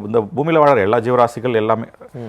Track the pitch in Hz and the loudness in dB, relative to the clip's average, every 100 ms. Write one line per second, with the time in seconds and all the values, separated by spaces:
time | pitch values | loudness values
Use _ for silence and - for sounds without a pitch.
0 | 104 113 104 117 156 160 147 127 95 117 | -2 -2 -2 -4 0 2 4 4 2 0
1 | 113 123 117 - 123 113 107 113 113 - | 0 2 2 0 -4 -2 0 -2 -4 -16
2 | - 127 | -20 -18